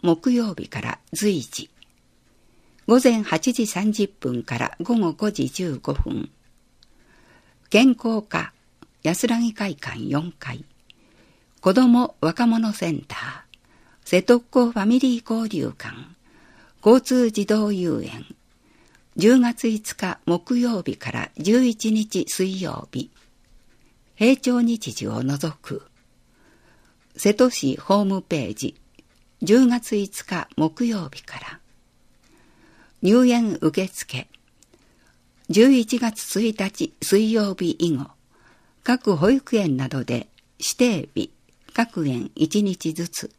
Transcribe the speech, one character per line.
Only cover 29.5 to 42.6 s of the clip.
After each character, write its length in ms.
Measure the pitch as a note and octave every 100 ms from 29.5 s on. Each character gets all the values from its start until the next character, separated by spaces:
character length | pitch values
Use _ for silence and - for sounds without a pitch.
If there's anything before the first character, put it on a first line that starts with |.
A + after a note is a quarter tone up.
| A3+ B3+
月 280 | A#3+ - G#3+
五 300 | G3 - -
日 240 | F3 - -
木 280 | D#3+ D#3+ A#3+
曜 240 | A3 D3+
日 140 | -
か 160 | - -
ら。 200 | - - _ _ _ _ _ _ _ _ _ _ _ _ _ -
入 260 | F3+ A3+ B3
園 300 | A#3+ A3+ F#3
受 260 | D#3 D#3+ F#3+
付。 420 | - - B2+ - _ _ _ _ _ _ _ _ _ _ _ -
十 240 | F3 B3
一 260 | C4 A3+ A#3+
月 420 | A#3 G#3+ - F#3+
一 120 | A3+
日 400 | G#3+ G3 - - -
水 320 | - G3+ A3
曜 200 | A3+ G3+
日 180 | F#3+ F3
以 260 | - E3+ C#3
後、 100 | C#3+ _ _ _ _ _ _ _
各 360 | - B3 - E3+
保 120 | F#3
育 280 | C4+ - A3+
園 180 | F#3 C3
な 140 | C3+
ど 160 | C3+ A#2+
で 240 | A#2+ - _ _ -
指 460 | - - B3 F#3+
定 60 | -
日、 160 | - - _ _ _ _
各 340 | - A#3 - D3
園 240 | B2 -
一 300 | - D#3 G#3